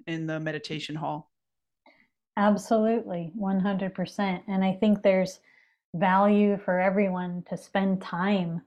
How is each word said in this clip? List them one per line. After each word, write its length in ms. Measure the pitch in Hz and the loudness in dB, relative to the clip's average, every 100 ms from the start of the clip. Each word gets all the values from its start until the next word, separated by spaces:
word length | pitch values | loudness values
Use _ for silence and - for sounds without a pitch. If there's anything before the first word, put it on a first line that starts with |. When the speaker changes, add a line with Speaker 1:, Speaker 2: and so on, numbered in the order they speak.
| - | -8
Speaker 1:
in 200 | 160 160 | -6 -4
the 140 | 156 | -4
meditation 560 | 156 151 151 156 - 156 | -6 -6 -8 -10 -8 -8
hall. 340 | 151 151 - _ _ _ _ _ _ _ _ _ _ 208 | -6 -8 -12 _ _ _ _ _ _ _ _ _ _ 0
Speaker 2:
Absolutely, 960 | 208 196 - 226 220 233 202 175 170 | 2 2 2 2 2 0 -2 -8 -8
one 260 | 214 196 190 | -6 -2 0
hundred 340 | 202 190 190 | 0 -2 -4
percent. 480 | 190 175 - 196 180 202 | -6 -6 -4 -4 -4 -4
And 160 | 190 | 0
I 80 | 190 | 0
think 280 | 185 214 202 | 2 2 4
there's 380 | 202 185 185 - _ _ _ _ _ | 4 4 2 -6 _ _ _ _ _
value 640 | 170 185 190 208 208 208 196 | -2 2 4 4 4 4 2
for 160 | - 180 | 0 0
everyone 640 | 190 185 196 185 180 175 - | 2 2 0 -2 -6 -8 -8
to 80 | 175 | -12
spend 460 | - 196 196 190 | -4 0 0 0
time, 600 | - 175 190 202 170 170 | -2 -2 0 0 0 -6